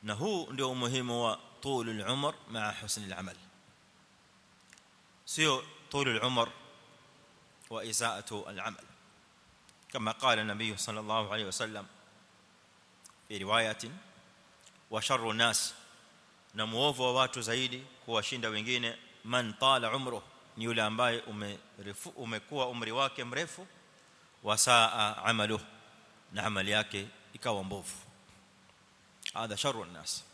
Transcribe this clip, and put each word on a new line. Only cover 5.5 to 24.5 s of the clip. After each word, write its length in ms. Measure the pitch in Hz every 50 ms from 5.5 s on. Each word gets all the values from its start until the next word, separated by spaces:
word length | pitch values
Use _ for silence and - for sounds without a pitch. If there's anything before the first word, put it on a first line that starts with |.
| 139 131 - - - - - -
tulul 340 | - 143 143 131 117 110 107
umr 240 | 127 127 123 117 113 - - - - - - - - - - - - - - - - - - - - - - - -
wa 160 | 113 110 107
isaa'atu 600 | 113 110 - 120 117 110 98 104 - 113 104 101 -
al 100 | 101 92
amal. 240 | 98 113 104 - - - - - - - - - - - - - - - - - - - - _ - _
Kama 220 | - 135 110 110 113
qala 300 | - 123 131 120 110 107
Nabiyu 340 | 110 101 104 113 110 104 101
sallallahu 500 | - - 107 107 107 104 107 113 107 101
alayhi 180 | 101 110 107
wa 60 | 95 92
sallam 320 | - 120 110 107 104 98 92 - - - - - - - - - - - - - - - - - - - _ - _ - - - - - -
fi 60 | 110 101
riwayatin, 520 | 95 95 107 117 113 110 107 - - 113 147 190 - - - - - - - - - - - - - - - - - -
wa 120 | 110 107
sharru 320 | 107 - 139 127 113 113 107
nas, 400 | 110 117 117 107 - - - - - - - - - - - - - - - - - - - -
na 120 | 104 110
muovu 380 | 107 113 117 135 147 139 123 127
wa 100 | 127 123
watu 280 | 131 131 127 - 127
zaidi 420 | 117 110 117 123 131 127 120 127 135 135 - - -
kuwashinda 440 | - 117 110 104 - - 127 113 113
wengine, 480 | 107 107 107 117 123 123 120 117 117 - - - - - -
man 300 | 110 120 127 120 110 107
tala 420 | - 135 131 135 127 117 113 113
umruh, 260 | 135 135 127 120 104 - - - - - - - -
ni 60 | 113
yule 160 | 117 117 113
ambaye 380 | 110 107 107 113 123 123 117 117
umerefu-, 880 | - - 107 104 104 101 101 - - - - - 101 101 101 - - 180 151
umekuwa 520 | - 131 113 113 107 104 - 147 143 131 123
umri 240 | 123 120 117 110
wake 320 | 113 123 139 135 - - 127
mrefu, 440 | 120 123 135 170 160 - - 185 190 - - - - - - - - - - - - _ - -
wa 140 | 107